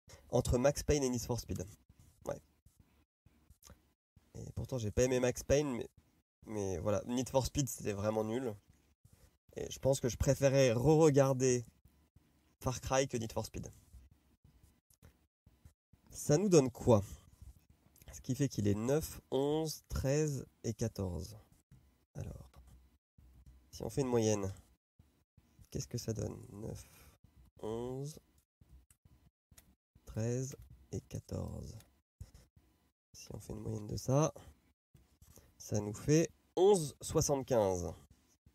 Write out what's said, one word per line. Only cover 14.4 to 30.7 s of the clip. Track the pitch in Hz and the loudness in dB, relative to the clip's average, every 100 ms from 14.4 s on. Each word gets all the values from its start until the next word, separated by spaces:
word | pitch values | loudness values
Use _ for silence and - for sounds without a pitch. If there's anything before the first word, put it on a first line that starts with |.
| _ _ _ _ _ _ - _ _ _ _ _ - _ _ _ - | _ _ _ _ _ _ -20 _ _ _ _ _ -20 _ _ _ -20
Ça | - - 151 | -8 2 2
nous | 208 | 6
donne | 170 131 | 6 6
quoi ? | - - 107 101 - - - - - _ _ _ _ - | 2 4 6 4 -8 -20 -20 -20 -20 _ _ _ _ -20
Ce | - | -10
qui | - | -6
fait | 127 139 | -2 -2
qu'il | - 101 | 0 0
est | |
neuf, | 101 120 147 147 - - | 2 2 0 -2 -10 -6
onze, | 131 143 156 160 - - | -2 0 0 -2 -6 -8
treize | - 131 143 156 131 - _ | -4 0 0 0 -2 -8 _
et | 120 | -6
quatorze. | 110 120 - 92 85 87 107 - _ _ - _ _ _ | -4 -4 -4 -6 -6 -10 -16 -20 _ _ -20 _ _ _
Alors, | 143 110 - - - - - _ _ _ _ - - - - _ | -12 -12 -12 -18 -20 -20 -20 _ _ _ _ -20 -20 -20 -20 _
si | - | -10
on | - | -6
fait | 147 | -2
une | 131 | 0
moyenne, | 120 110 104 95 98 - _ _ _ _ _ _ _ _ _ - | 2 4 2 -2 -8 -14 _ _ _ _ _ _ _ _ _ -12
qu'est-ce | - - | -10 -8
que | 120 | -8
ça | - | -6
donne ? | 110 104 98 107 | -6 -6 -8 -14
Neuf, | 101 113 104 - - - _ - - - _ | -14 -12 -12 -16 -20 -20 _ -20 -20 -20 _
onze, | 107 113 123 131 143 160 - _ _ _ _ - _ _ _ _ _ _ _ - _ _ _ _ | -10 -8 -8 -8 -10 -14 -20 _ _ _ _ -20 _ _ _ _ _ _ _ -20 _ _ _ _
treize | - 110 113 123 131 135 - | -12 -6 -4 -4 -6 -12 -20